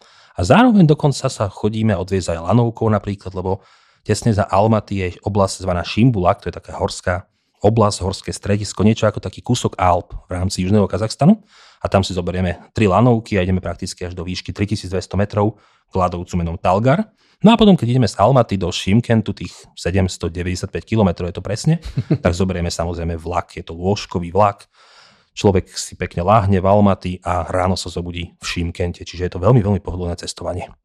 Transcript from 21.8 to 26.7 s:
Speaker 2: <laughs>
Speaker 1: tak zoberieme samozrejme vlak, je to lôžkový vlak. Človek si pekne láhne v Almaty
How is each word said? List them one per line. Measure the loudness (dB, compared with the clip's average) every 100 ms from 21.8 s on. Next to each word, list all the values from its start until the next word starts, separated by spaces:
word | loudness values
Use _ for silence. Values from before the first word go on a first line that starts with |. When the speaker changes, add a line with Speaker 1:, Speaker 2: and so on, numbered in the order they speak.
Speaker 2:
<laughs> | -4 -10 -4 -2
Speaker 1:
tak | 0
zoberieme | 0 -2 -2 -4
samozrejme | -4 -6 -6 -6 -6
vlak, | -6 -8 -8
je | -14
to | -14
lôžkový | -6 -2 -2 -4 -8 -4
vlak. | 2 2 0 _ _ _ _ _ _ _
Človek | 0 2 2 -2
si | -10 -14 -10
pekne | -8 -4
láhne | 2 2 4 2
v |
Almaty | 4